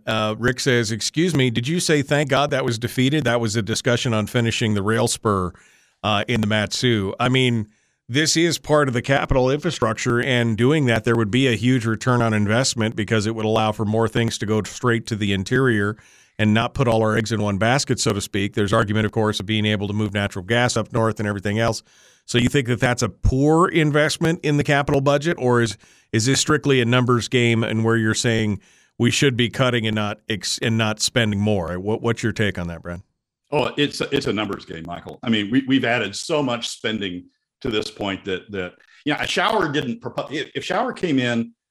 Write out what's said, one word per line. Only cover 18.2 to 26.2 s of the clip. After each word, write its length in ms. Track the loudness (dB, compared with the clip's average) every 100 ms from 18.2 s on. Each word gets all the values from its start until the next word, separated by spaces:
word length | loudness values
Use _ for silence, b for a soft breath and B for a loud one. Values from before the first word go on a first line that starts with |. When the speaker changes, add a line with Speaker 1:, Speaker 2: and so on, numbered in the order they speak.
Speaker 1:
speak. 340 | -2 -2 -2
There's 180 | 0 0
argument, 340 | 2 2 0 0
of 60 |
course, 280 | 0 -2 -2
of 60 | -2
being 200 | -2 0
able 220 | 0 -2
to 60 |
move 200 | -2 -2
natural 300 | -2 -4 -6
gas 320 | -2 0 2 0
up 160 | -4
north 260 | -2 -2 -2
and 100 | -4
everything 300 | -4 -2 0
else. 240 | 0 -2 -10 b b b -2
So 120 | 2
you 100 | 2
think 200 | 2 0
that 120 | 0
that's 220 | 0 0
a 60 | -2
poor 600 | 0 0 2 4 4 4
investment 720 | 2 2 2 0 0 -2 0
in 140 | 0 0
the 80 |
capital 360 | 2 2 2 2
budget, 360 | 2 2 0 -2
or 220 | 2 2
is, 160 | 2 -2 b b b
is 140 | 0